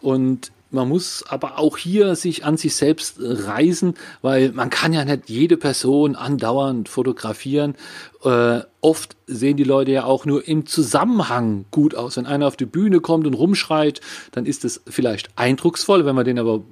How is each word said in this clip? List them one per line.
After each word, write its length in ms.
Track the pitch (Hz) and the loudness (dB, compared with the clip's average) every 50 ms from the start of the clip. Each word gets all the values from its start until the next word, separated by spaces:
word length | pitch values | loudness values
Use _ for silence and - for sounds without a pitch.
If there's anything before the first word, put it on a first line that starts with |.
| - | 0
und 500 | 139 131 131 131 131 131 123 - - _ _ _ _ - | 0 0 2 2 0 0 -2 -6 -16 _ _ _ _ -4
man 160 | 135 127 127 | -4 -2 0
muss 340 | 143 185 180 - - - - - | -2 -2 -2 -4 -10 -12 -10 -10
aber 300 | - 139 - - - - | -8 -6 -6 -8 -4 0
auch 180 | 156 151 - | 0 0 0
hier 400 | - - 170 185 214 202 196 180 | 0 -8 -2 2 4 4 4 2
sich 300 | - - 180 160 - - | -2 -2 -4 -4 -2 -2
an 100 | 151 156 | 0 -2
sich 180 | 156 - 147 - | 0 0 -2 -2
selbst 420 | - - 143 156 156 - - - - | 2 2 2 2 0 -2 -12 -10 -8
reißen, 720 | - 120 120 - 98 101 104 113 147 170 175 165 - 180 170 - - - - - - | -6 -4 -4 -4 -4 -4 0 2 4 4 4 4 0 0 0 -2 -10 -20 -20 -4 -2
weil 300 | 127 135 135 131 135 110 | 2 4 4 4 2 2
man 180 | 127 120 117 | -2 -4 -4
kann 240 | - - - - 165 | -2 0 0 0 0
ja 100 | 160 143 | 0 0
nicht 240 | 135 143 131 - - | 0 -2 -4 -4 -8
jede 300 | 110 117 151 165 170 165 | -2 0 2 2 2 2
Person 580 | - 147 131 - - 123 139 143 151 147 135 | 2 -2 -2 0 0 2 4 4 4 2 0
andauernd 720 | - 127 123 143 131 113 110 120 135 139 135 131 120 107 - | -2 -4 -4 -4 -2 0 0 0 0 0 -2 -2 -4 -6 -6
fotografieren. 880 | - - 123 131 123 - - 110 107 - - 131 135 147 147 147 139 - - - - - - - _ _ - | -4 -2 -2 -2 -2 -4 -6 -8 -8 -8 -6 -2 0 0 0 0 -4 -6 -12 -20 -18 -18 -20 -20 _ _ 0
Äh, 360 | 131 127 120 120 120 117 120 117 - _ _ | 2 4 4 4 2 2 0 -4 -10 _ _
oft 360 | - 156 160 - - - - _ _ | 2 2 2 2 -4 -14 -18 _ _
sehen 320 | - 135 110 120 139 143 143 | -12 -8 -2 0 0 2 2
die 60 | 143 | 2
Leute 260 | 131 135 135 135 131 | 2 4 2 2 2
ja 140 | 135 135 120 | 0 0 2
auch 200 | 123 135 131 - | 2 0 0 2
nur 240 | 151 143 143 - - | 0 -2 -2 0 -2
im 160 | 160 156 147 | -2 -2 -2
Zusammenhang 1000 | - - - 156 117 - 143 156 233 247 214 165 - 120 123 120 113 107 101 95 - | -2 0 0 0 2 2 2 2 2 2 0 0 0 0 0 0 0 -2 -4 -6 -4
gut 240 | - 151 147 156 - | 0 2 2 2 2
aus. 220 | - 117 123 - | -2 -8 -6 -6
Wenn 80 | - 123 | -8 -4
einer 220 | 127 143 143 143 | -4 -2 0 0
auf 100 | 139 135 | 0 0
die 80 | - 131 | -2 -8
Bühne 360 | 113 - 160 202 214 190 170 | -6 -2 0 2 4 4 2
kommt 260 | 165 - 165 160 156 | 4 4 0 2 2
und 80 | 151 131 | 0 0
rumschreit, 640 | 110 135 180 202 185 - - 160 156 151 151 147 - - - - - - - | 2 2 2 2 2 0 0 0 2 2 2 0 -2 -12 -16 -16 -18 -18 -10
dann 160 | - 123 120 | -8 -6 -4
ist 180 | 117 147 - - | -4 -6 -4 -4
es 160 | 120 - - _ - | -8 -8 -8 _ -10
vielleicht 400 | - - 127 120 107 104 - - _ | -4 -2 -2 -2 -2 -4 -8 -12 _
eindrucksvoll. 720 | - 120 123 135 131 - 170 170 - - - 202 190 156 | -2 0 0 0 2 0 -2 0 0 0 2 4 4 4
Wenn 100 | 143 135 | 2 2
man 80 | 131 123 | 2 2
den 140 | 123 123 123 | 0 0 0
aber 240 | 113 113 110 110 98 - | 0 0 0 -2 -4 -8